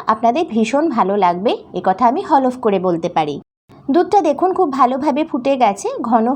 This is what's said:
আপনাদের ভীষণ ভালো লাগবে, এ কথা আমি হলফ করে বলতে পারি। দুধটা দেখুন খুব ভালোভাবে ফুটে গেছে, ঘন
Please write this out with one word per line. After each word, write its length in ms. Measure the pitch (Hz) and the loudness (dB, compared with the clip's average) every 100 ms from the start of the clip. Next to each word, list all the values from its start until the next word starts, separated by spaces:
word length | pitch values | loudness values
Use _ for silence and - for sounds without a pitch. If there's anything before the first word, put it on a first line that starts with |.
| - | 0
আপনাদের 380 | 220 233 269 330 | 0 0 0 0
ভীষণ 320 | 226 220 277 320 | 0 0 0 0
ভালো 240 | 233 185 202 | 0 0 2
লাগবে, 360 | 180 175 220 440 - 180 | 2 2 -2 -2 -6 -4
এ 20 | |
কথা 200 | 185 190 240 | -2 2 2
আমি 160 | 302 | 0
হলফ 320 | - 294 254 254 | 0 2 2 0
করে 140 | 220 190 | 0 0
বলতে 300 | 180 165 170 | 0 -2 -2
পারি। 280 | 165 151 143 - _ _ - - | -2 -4 -6 -12 _ _ -10 -2
দুধটা 280 | 285 359 403 | 0 2 2
দেখুন 280 | 320 285 370 370 | 2 0 0 0
খুব 100 | 359 | 0
ভালোভাবে 500 | 262 247 254 302 269 | 0 0 0 -2 -2
ফুটে 280 | 311 285 269 269 | -2 -2 -2 2
গেছে, 320 | 220 202 440 523 | 0 0 -6 -6
ঘন 260 | 233 226 226 | 0 0 0